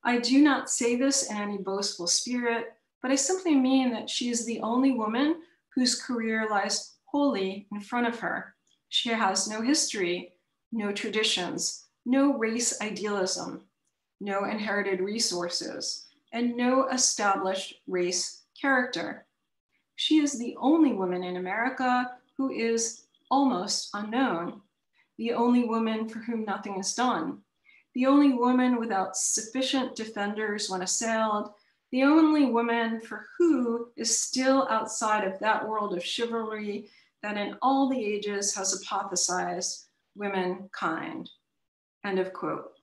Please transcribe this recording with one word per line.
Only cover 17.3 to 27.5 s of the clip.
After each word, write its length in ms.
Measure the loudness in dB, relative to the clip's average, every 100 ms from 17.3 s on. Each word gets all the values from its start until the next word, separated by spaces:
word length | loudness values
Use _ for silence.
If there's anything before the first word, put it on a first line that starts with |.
| 2 0 -4 -6 -14 -6
race 560 | -2 0 -2 -6 -10 _ -6
character. 680 | 2 2 2 -4 -6 -10 _ _ _ _ _ _ _ -6
She 240 | 4 4
is 180 | 4 0
the 180 | -6 -2
only 360 | 2 6 6
woman 300 | 4 0 -2
in 140 | -2 -4
America 800 | -4 -2 -2 0 0 2 0 -8 _ _
who 140 | -4
is 540 | 0 0 0 -2 -8 _ _ _
almost 580 | 4 4 2 -2 -4 -4
unknown, 680 | -8 -4 0 0 0 -4 -10 _ _ _ _ _ -8
the 160 | -4
only 300 | 2 4 4
woman 460 | 4 2 0 -2 -4
for 100 | -8
whom 240 | -6 -4
nothing 340 | -4 -4 -4 -6
is 160 | -4
done, 480 | 0 0 0 -4 -8 _